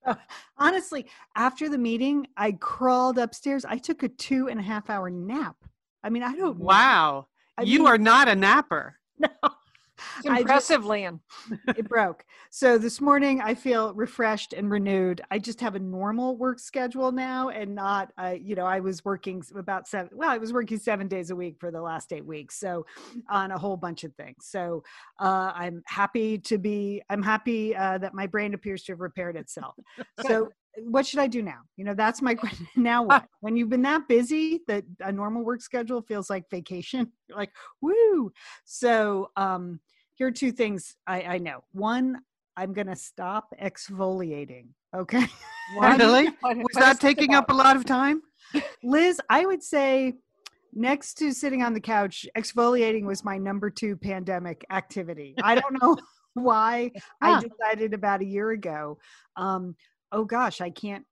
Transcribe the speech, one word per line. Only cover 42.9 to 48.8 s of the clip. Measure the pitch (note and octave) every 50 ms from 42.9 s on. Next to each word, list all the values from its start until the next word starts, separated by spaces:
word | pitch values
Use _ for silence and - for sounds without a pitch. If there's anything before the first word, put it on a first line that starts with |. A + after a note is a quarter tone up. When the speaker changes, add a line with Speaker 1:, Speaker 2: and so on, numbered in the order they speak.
| F#3
Speaker 1:
stop | - - - _ - F#3 F3+ G3 G#3+ A3 _ - -
exfoliating, | G3 G3 _ - - - G3 F#3+ G3 F#3+ F#3+ F#3 F3+ E3 D3+ C#3+ C#3+ C#3+ B2+ B2 - - _ _ _ _ -
okay? | F#3 F#3 - A3+ B3 B3 - - - - -
<laughs> | - - - - G3
Speaker 3:
What? | G3+ B3+ B3+ C4+ C4
Speaker 2:
Really? | A#3 A3 A#3+ C4 D4+ D#4+ D4+ _
Speaker 3:
What, | - B3+ A#3
Speaker 2:
Was | A#3+ A#3
Speaker 3:
what | B3 -
Speaker 2:
that | C#4+ C4
Speaker 3:
is | C4 C4+
this | -
Speaker 2:
taking | - C#4 C#4+ D4+ D4+ C4 C#4+
up | C#4 C4+
Speaker 3:
about? | - C4+
Speaker 2:
a |
lot | C4 C4+ C4+ C4+
of | C4+ A#3+
time? | - C4 B3 C4+ C#4 D4+ D#4+ _ _ _ _ _ - - D4 - - - _